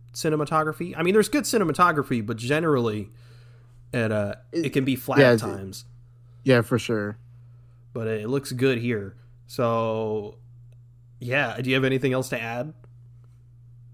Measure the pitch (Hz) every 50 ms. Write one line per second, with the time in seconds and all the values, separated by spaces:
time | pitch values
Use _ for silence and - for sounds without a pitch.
0 | - - - - - 160 151 151 147 - 165 156 156 156 151 - 175 180 - 151
1 | 165 175 196 220 202 - - 294 214 - - 226 190 156 139 - 180 175 160 147
2 | 131 - 131 117 104 110 117 110 120 120 147 156 170 160 147 127 117 113 104 107
3 | 101 - - - - - - - - - - - - - - - - - - 123
4 | 113 110 107 107 104 101 - - - - - 170 160 135 - 147 131 139 131 -
5 | - - 131 131 135 123 120 110 113 107 98 98 98 95 - - - - - -
6 | - - - - - - - - - 131 127 120 113 - 127 113 - - 117 107
7 | 104 104 104 - - - - - - - - - - - - - - - - 117
8 | 113 110 110 107 107 113 131 139 139 - 135 117 131 135 127 117 117 120 117 104
9 | 98 98 - - - - - - - - - - 123 117 117 113 113 113 110 110
10 | 113 110 107 107 101 104 - - - - - - - - - - - - - -
11 | - - - - 120 120 127 143 139 117 107 120 127 127 131 131 131 131 135 131
12 | 131 135 127 131 127 - 135 117 117 117 117 120 127 156 - - - - - -
13 | - - - - - - - - - - - - - - - - - -